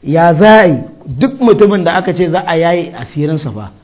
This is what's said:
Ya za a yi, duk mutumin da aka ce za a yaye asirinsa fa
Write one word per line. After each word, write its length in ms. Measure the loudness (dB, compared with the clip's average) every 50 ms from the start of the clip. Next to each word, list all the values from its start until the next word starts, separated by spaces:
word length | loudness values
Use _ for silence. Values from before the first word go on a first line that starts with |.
| -6
Ya 320 | -4 -2 0 2 2 2
za 260 | 4 6 6 6 6
a 60 | 6
yi, 120 | 4 2 0 -4 -12 -18 -20 -16
duk 340 | -14 -6 -2 -2 -2 -2 0
mutumin 420 | 2 2 4 4 4 2 2 0 -2
da 100 | -2 -2
aka 160 | -2 -2 -4 -2
ce 140 | -2 -2 -2
za 120 | -2 -4 -4
a 100 | -2 -2
yaye 360 | -2 0 0 0 -2 -4 -6 -10
asirinsa 560 | -16 -16 -12 -8 -6 -4 -4 -4 -4 -6 -8 -12
fa 200 | -12 -14 -16 -18 _